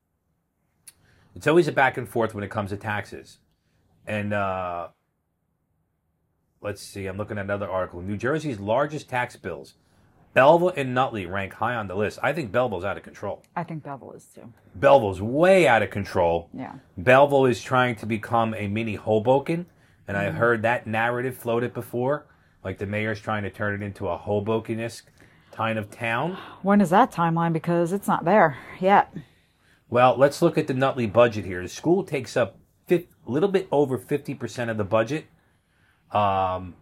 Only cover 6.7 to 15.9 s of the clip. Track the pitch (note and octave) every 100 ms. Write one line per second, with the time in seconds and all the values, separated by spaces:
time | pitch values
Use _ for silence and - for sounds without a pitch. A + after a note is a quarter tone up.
6.7 | G2 - G2+ F#2+ F#2+ G#2 G#2 G2 G2+ F#2+
7.7 | F#2 F2 F2 F#2 G2+ A#2+ D#3 D3+ G#2 G2+
8.7 | A#2+ D3 D3+ - B2 B2 - F#2+ C#2+ C2+
9.7 | _ _ _ _ _ _ B2+ C#3 E3+ F3+
10.7 | D3 C3 B2+ B2+ A2 F2 G2 F#2+ - A2+
11.7 | A#2+ G2 F#2+ G2 - B2 D#3 A#2 B2 B2+
12.7 | F2+ G2 E2 - - G#2 - _ F3 E3
13.7 | D#3+ C#3+ C#3 - - - - A#2+ - _
14.7 | F#2 C#3 C#3 G#2 F2 G#2+ C#3 F3+ F#3+ D3
15.7 | A2+ G2+